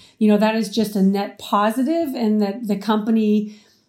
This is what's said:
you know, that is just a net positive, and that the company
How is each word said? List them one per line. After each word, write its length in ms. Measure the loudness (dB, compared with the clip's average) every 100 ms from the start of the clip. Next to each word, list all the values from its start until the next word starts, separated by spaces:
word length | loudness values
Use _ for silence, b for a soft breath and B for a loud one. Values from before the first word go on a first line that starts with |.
| B B
you 100 | 2
know, 120 | 4
that 180 | 2 0
is 180 | -2
just 220 | -2 -2 2
a 60 |
net 360 | 2 2 -4 -10
positive, 760 | -2 0 0 0 -2 0 -2
and 260 | -2 0 0
that 260 | 0 -4 -4
the 120 | -4
company 840 | 0 -2 0 0 2 0 -2 B B B